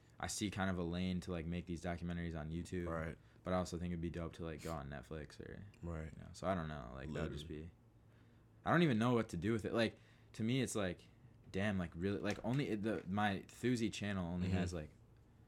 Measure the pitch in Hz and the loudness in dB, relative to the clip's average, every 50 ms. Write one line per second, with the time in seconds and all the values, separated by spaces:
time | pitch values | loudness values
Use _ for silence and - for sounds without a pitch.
0 | - - - - - 87 - - 107 101 - 101 95 95 92 87 87 85 87 90 | -20 -20 -10 -6 -4 -4 -2 0 -2 0 0 2 2 2 2 2 0 0 0 0
1 | 92 92 92 90 85 - 90 85 78 82 87 90 85 - 87 78 - 90 85 85 | 0 2 0 0 -2 -2 -4 -2 -2 -2 -2 -2 -2 -4 -6 -4 -2 -4 -4 -2
2 | 87 87 87 85 85 85 80 80 76 78 80 85 87 - - 90 87 85 82 82 | -2 -4 -4 -2 -4 -4 -4 -4 -4 -4 -4 -4 -4 -4 -4 -4 -2 -2 -2 -2
3 | 80 80 76 - - - - - - 90 92 92 90 87 - 82 87 87 87 82 | -2 -4 -6 -10 -14 -20 -20 -10 -4 0 2 2 2 0 -2 -4 -2 -2 -2 -2
4 | 82 85 76 85 85 80 - - 87 82 78 73 76 80 82 76 69 69 71 69 | -2 -2 -2 -4 -4 -6 -6 -6 -6 -6 -6 -6 -4 -4 -4 -4 -4 -6 -8 -8
5 | 60 - 78 78 73 71 - - - - - - 95 101 - - - 85 82 80 | -8 -8 -8 -8 -8 -10 -12 -12 -12 -12 -12 -12 -12 -14 -14 -10 -8 -6 -6 -6
6 | 80 78 - - - 82 87 - - 90 98 87 80 78 76 73 62 58 64 67 | -6 -8 -10 -12 -14 -14 -10 -2 0 2 2 2 0 -2 -4 -6 -8 -10 -10 -8
7 | 67 76 76 71 80 78 73 73 76 78 78 76 80 90 - - - - - - | -8 -6 -4 -2 -2 -2 -4 -6 -8 -8 -8 -10 -10 -12 -14 -18 -20 -20 -20 -20
8 | - - - - - - - - - - - - - 87 120 160 175 156 123 107 | -20 -20 -20 -20 -20 -20 -20 -20 -20 -20 -16 -6 0 4 6 8 8 8 6 6
9 | 113 123 123 117 110 - - 87 78 101 117 110 95 101 - 117 113 104 - - | 6 6 6 4 4 2 0 0 2 2 2 2 2 2 4 6 4 4 4 -2
10 | - - - - - - - - 113 110 123 135 123 95 - 110 98 90 85 - | -14 -20 -20 -20 -20 -14 -6 -2 0 2 2 4 2 2 2 2 2 0 0 -2
11 | - - - - - - - - - - - 92 98 107 101 95 87 85 - 82 | -8 -20 -20 -20 -20 -20 -20 -20 -12 -4 -2 0 2 2 2 2 0 0 -2 0
12 | 87 98 101 69 69 101 104 - - 113 123 143 139 87 107 104 98 113 101 85 | 0 0 0 2 0 0 -2 0 0 0 0 2 2 0 0 0 0 0 0 0
13 | - 87 95 104 107 104 98 90 - - - - - 120 127 113 113 101 - - | -2 -2 2 2 4 4 2 0 -4 -8 -8 -2 2 2 2 4 2 0 0 0
14 | 98 101 104 98 90 82 87 90 90 90 92 95 90 87 87 85 76 - - - | -2 -2 0 0 0 0 0 0 2 2 4 4 2 2 0 -4 -6 -8 -10 -18
15 | - - - - - - - - - | -20 -20 -20 -20 -20 -20 -20 -20 -20